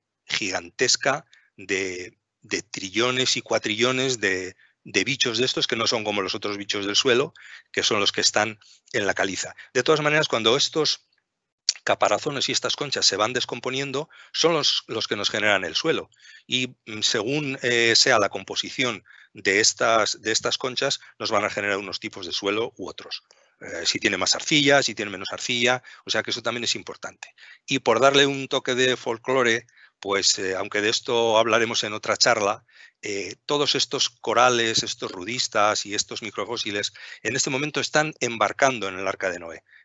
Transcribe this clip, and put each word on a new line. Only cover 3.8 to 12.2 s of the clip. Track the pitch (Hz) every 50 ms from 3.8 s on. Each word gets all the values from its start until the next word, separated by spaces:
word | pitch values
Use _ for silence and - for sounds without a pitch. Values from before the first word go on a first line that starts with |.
| 117 127 131 131 131 135 127 110
de, | 107 98 95 92 92 90 - _ _ _ _ _ _
de | 120 110 127 123
bichos | 120 139 - - 127 110
de | 110 127
estos | 131 - 165 139
que | - 123
no | 113 113
son | 104 127 113 104
como | 107 104 104 95
los | 92 -
otros | 104 98 101 101
bichos | 101 101 - - 104 101
del | 101 101
suelo, | - - 135 117 123 143 160 - - - - - - - _
que | - 101 92
son | - 113 104
los | 101 98 -
que | - 104
están | - - 107 107 110 107 - _ - - _ _ _ -
en | 120 104
la | 95 90
caliza. | - 98 98 92 - - - - - - - -
De | 127 123
todas | - 156 147
maneras, | 151 147 151 156 147
cuando | - - 117 110 113 123
estos | 143 - - - 160 151 - - - _ _ _ _ _ _ _ _ _ _ _ _ _ - - - -
caparazones | - 98 - - 98 104 -